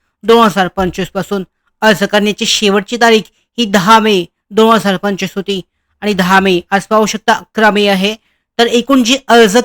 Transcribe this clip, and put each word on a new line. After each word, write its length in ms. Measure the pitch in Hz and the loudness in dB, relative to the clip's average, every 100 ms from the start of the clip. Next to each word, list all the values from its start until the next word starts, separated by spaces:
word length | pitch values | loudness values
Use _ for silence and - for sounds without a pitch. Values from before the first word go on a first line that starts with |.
| _ _ | _ _
दोन 200 | 208 233 | 2 2
हजार 240 | 220 190 180 | 2 0 -4
पंचवीस 400 | - 185 - 180 | -4 -6 -6 -8
पासून 360 | 196 175 202 180 _ _ - | -8 -6 -6 -8 _ _ -4
अर्ज 220 | 214 180 | -2 0
करण्याची 420 | 196 208 208 - 220 | -2 -2 -2 -4 -4
शेवटची 500 | - 208 202 196 233 | -2 0 -2 -2 -2
तारीख 260 | 233 220 - _ _ - | 2 2 -2 _ _ -6
ही 60 | |
दहा 340 | 226 196 180 226 | -2 0 2 2
मे 260 | 214 196 170 _ _ | 2 -2 -4 _ _
दोन 240 | 208 220 | 0 2
हजार 220 | 226 196 185 | 2 0 -4
पंचवीस 360 | 202 190 185 - | -4 -6 -8 -8
होती 240 | 190 196 - _ _ _ | -8 -8 -10 _ _ _
आणि 100 | 202 | -6
दहा 280 | 196 180 190 | -2 0 2
मे, 200 | 190 175 - | 2 0 -2
आज 160 | 196 - | -6 -2
पाहू 200 | 220 214 | 0 0
शकता, 260 | 214 - | -4 -2
अकरा 380 | 220 - - 220 | -2 -4 -2 0
मे 160 | 202 202 | 2 0
आहे. 260 | 190 196 220 _ _ _ - | 0 -2 -6 _ _ _ -4
तर 80 | 233 | 0
एकूण 360 | 233 233 269 | 0 0 0
जे 140 | 226 269 - | 0 -2 2
अर्ज 280 | 233 226 220 | 2 4 2